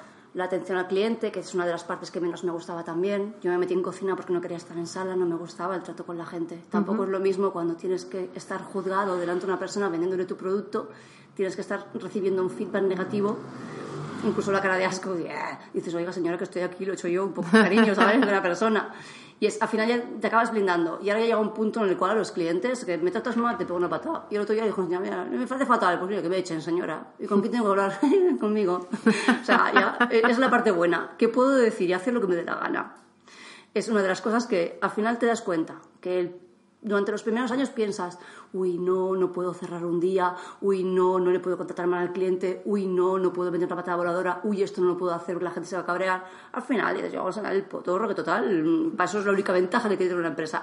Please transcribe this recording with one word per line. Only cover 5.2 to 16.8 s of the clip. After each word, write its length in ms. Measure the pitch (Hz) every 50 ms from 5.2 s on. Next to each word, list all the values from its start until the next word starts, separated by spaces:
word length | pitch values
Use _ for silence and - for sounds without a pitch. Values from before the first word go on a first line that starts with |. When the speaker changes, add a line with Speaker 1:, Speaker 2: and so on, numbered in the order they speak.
| 180
Speaker 1:
me 100 | 175 170
gustaba 420 | 170 175 165 - - 175 185 190
el 40 | 170
trato 240 | - - 165 - 180
con 120 | - 170
la 80 | 170 165
gente. 360 | - 180 170 165 160 175 170 - -
Tampoco 260 | - 208 196 180 214
Speaker 2:
Ujú. 60 | 220 196
Speaker 1:
es 40 | 190
lo 80 | 190 190
mismo 300 | 190 196 190 185 202 190
cuando 240 | 185 175 170 170 165
tienes 280 | 165 - 185 185 175 -
que 260 | - - 190 180 180 -
estar 260 | 180 - - 196 190
juzgado 540 | - - - 196 175 190 190 196 208 196 180
delante 300 | 180 175 170 180 180 202
de 80 | 190 185
una 60 | 180
persona 280 | 190 175 - 202 202
vendiéndole 380 | 190 165 165 175 190 190 180 185
tu 100 | 180 196
producto, 540 | - 175 185 196 208 202 - - 220 - - - - - - - - - - -
tienes 200 | - 196 185 -
que 60 | 202
estar 260 | 185 - 208 196 - - -
recibiendo 480 | 226 185 180 - 214 180 196 190 190 185
un 60 | 180
feedback 340 | - - 214 180 - 202 196
negativo, 540 | 190 185 180 185 - 214 202 196 208 226 233 - - - - - - - - - - - - - - - - -
incluso 260 | 214 175 214 - 202
la 100 | 196 196
cara 140 | 196 190 185
de 80 | 185 185
asco, 340 | 185 185 - - 196 190
y, 80 | 170 151
"Ah", 300 | 151 147 151 156 165 - - - - -
dices, 200 | 185 165 180 165
"Oiga, 160 | 170 170 180
señora, 260 | 180 185 165 170 175
que 60 | 170 196
estoy 200 | 180 - 180 180
aquí, 200 | 180 180 -